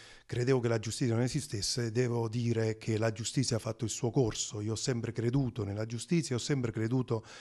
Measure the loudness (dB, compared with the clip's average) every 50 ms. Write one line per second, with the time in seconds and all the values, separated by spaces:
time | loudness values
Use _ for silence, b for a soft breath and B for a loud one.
0 | B B B B B B -4 0 2 4 4 4 4 2 2 2 0 -2 -2 0
1 | 2 2 4 4 2 2 0 -2 -4 -4 -6 -4 -2 -2 -2 -2 -2 0 2 2
2 | 2 2 2 0 0 0 0 0 2 2 2 2 2 2 0 -2 -2 0 2 2
3 | 2 2 0 0 -4 -2 0 0 2 2 0 -2 -2 -2 -4 -4 -4 -4 -4 -2
4 | -2 0 2 4 2 2 2 -2 -6 -6 -6 -4 -2 -2 -2 -2 0 -2 -2 -2
5 | -2 -4 -4 -2 0 2 2 2 2 0 0 -2 -2 -2 -2 -4 -4 -4 -6 -6
6 | -2 0 0 0 2 0 -2 -2 0 0 0 0 0 0 0 0 0 2 2 0
7 | 0 0 -2 -2 B B B B